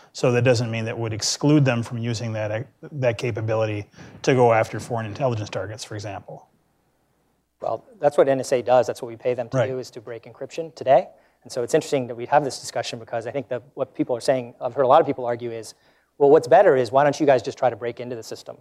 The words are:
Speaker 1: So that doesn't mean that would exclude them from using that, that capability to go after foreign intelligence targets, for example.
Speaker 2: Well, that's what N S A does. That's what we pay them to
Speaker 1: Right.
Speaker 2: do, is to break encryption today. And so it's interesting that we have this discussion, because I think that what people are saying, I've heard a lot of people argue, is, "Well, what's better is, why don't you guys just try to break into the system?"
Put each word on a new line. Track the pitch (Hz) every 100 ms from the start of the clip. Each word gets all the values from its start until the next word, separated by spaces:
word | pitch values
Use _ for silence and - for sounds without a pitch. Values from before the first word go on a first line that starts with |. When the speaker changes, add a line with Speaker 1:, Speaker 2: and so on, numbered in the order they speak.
| _
Speaker 1:
So | - 135
that | 120
doesn't | 123 117 117
mean | 113 113
that | 117
would | 113
exclude | 110 - - 147 151 131
them | 117
from | 113 120
using | 120 113 120
that, | 110 107 110 - _
that | 156 151 - 110
capability | 123 113 110 - - 104 - - - -
to | -
go | 127 120
after | 110 110 110
foreign | - 117 110
intelligence | 101 135 110 101
targets, | 101 98 110
for | - 104
example. | 101 98 - - _ _ _ _ _ _ _ _ _ _ _ _
Speaker 2:
Well, | - 110 _ 214
that's | 147 -
what | 135
N | 135
S | 123
A | 127
does. | 117 127 117
That's | 113
what | 120
we | 113
pay | 127
them | 123 113
to | 131
Speaker 1:
Right. | 120
Speaker 2:
do, | 131
is | 117
to | 120
break | 110 117
encryption | 123 - 135 - 160 -
today. | 127 151 196 _ _ _
And | -
so | 127
it's | 117
interesting | 160 - 143 120
that | 117
we | 120
have | 147
this | 139 -
discussion, | - 123 - 120
because | 113 117 117
I |
think | 139 123
that | 123 - -
what | 127
people | - 147 117
are |
saying, | - 131 120 -
I've | 127
heard | 127
a | 127
lot | 156
of | 143
people | 131 120
argue, | 117 120
is, | 113 110 - _ _ _ -
"Well, | 143
what's | 156 156
better | 170 196 131
is, | 117
why | 131
don't | 147 139
you | 143
guys | 127
just | 131 -
try | 123
to | 110
break | 120 117
into | 123 117
the |
system?" | - 123 - 120